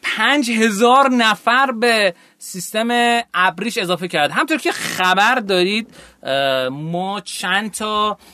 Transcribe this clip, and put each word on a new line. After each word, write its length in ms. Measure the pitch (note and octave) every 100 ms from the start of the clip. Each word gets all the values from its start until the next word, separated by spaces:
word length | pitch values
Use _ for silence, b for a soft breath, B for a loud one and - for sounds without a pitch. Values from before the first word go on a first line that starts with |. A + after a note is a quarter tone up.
پنج 500 | - - A3 C#4+ A#3
هزار 580 | A3+ A3+ G3 A#3 C4 C4+
نفر 640 | B3+ A3+ G#3 - B3 C4+
به 420 | A#3 A#3+ A3+ G3+ F3 b b
سیستم 500 | - F#3 - G#3+ A#3 A#3+ A#3+ A#3 A#3
ابریش 440 | - F#3 F3 A3 A#3
اضافه 300 | F#3 F3+ F3+
کرد. 240 | F3 D3
همطور 260 | E3+ D#4 D#4
که 140 | E4+
خبر 640 | - - - F#3 F#3 G#3+ B3+
دارید، 580 | G3+ F#3 F3+ G#3+ A3+ B B B
اه، 460 | - C3+ C#3 C3 C3
ما 520 | C#3 D#3 E3+ F#3+ G3+
چند 500 | - - F#3+ F#3+ G#3+
تا 460 | - G#3+ G#3+ G#3+ G3+ B